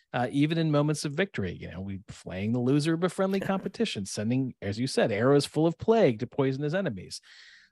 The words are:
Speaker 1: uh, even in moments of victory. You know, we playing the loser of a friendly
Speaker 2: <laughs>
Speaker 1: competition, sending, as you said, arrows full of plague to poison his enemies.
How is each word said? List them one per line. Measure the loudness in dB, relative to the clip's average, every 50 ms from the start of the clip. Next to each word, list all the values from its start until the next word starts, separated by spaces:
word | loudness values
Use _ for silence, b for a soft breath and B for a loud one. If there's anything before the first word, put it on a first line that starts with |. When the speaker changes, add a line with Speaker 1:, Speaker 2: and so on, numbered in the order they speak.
| b b
Speaker 1:
uh, | -2 -2 -2 0
even | 2 2 2 2 2 2
in | 2 2
moments | 2 2 2 2 0 -2 -4
of | -4
victory. | -2 -2 -2 -2 -2 -4 -4 -4 -6
You | -8 -10 -10
know, | -10 -10
we | -8 -8 -8 -10 -12 -14
playing | -18 -16 -12 -10 -6 -4 -2 0 0
the | 0
loser | 2 2 2 2 2 2 0
of | 0 0
a | -2
friendly | 0 0 0 0 0 0
Speaker 2:
<laughs> |
Speaker 1:
competition, | 0 0 -2 -2 -4 -6 -4 -4 -4 -2 -2 -4 -6 -6
sending, | -6 -4 -2 0 0 0 0 -2 -6 -6
as | -6 -6 -4 -2
you | -4 -2
said, | 0 2 2 2
arrows | 2 2 4 4 6 4 4
full | 2 0 2 2 2
of | 0 0
plague | 2 2 4 6 6 4 4 2
to | -4 -4
poison | -2 0 0 0 0 -2 -4
his | -2 -2
enemies. | -2 -2 -4 -4 -6 -10 -12 -14 -16 B B B B B B B B B B